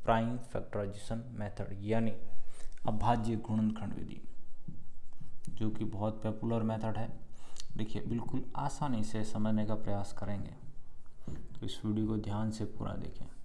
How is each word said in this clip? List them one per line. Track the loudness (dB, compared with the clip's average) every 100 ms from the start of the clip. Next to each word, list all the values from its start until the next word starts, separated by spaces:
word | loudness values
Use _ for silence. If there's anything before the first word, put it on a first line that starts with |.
Prime | 2 2 0 -4
factorization | -6 -6 -4 -4 -4 -6 -4 -6 -6
method, | -8 -8 -6 -6 -4
यानी | 0 2 4 4 8 8 8 4 0 2 2
अभाज्य | 4 4 4 2 -2
गुणनखंड | 0 0 0 0 -4
विधि, | -4 -4 -4 -2 0 0 0 0 -2 0 0 0 0 2 2 2
जो | 2 2
कि | 2 0
बहुत | -2 -2 -2
popular | -4 -2 0 0
method | 0 0 -2 0
है। | -2 -2 -4 -4 -2 0 2 2
देखिए, | 2 0
बिल्कुल | 0 0 0 0 0 -2
आसानी | -2 -2 -2 0
से | 2 2 2
समझने | 2 2 2 2
का | 2
प्रयास | 2 2 0
करेंगे, | -2 0 -2 -4 -6 -6 -6 -4 -4 -6 -6 -4
तो | -4 -4 -4 -4
इस | -4
वीडियो | -2 0 0
को | -2
ध्यान | -4 -2 -2
से | -4 -4
पूरा | -4 -4 -4
देखें। | -6 -4 -4 -6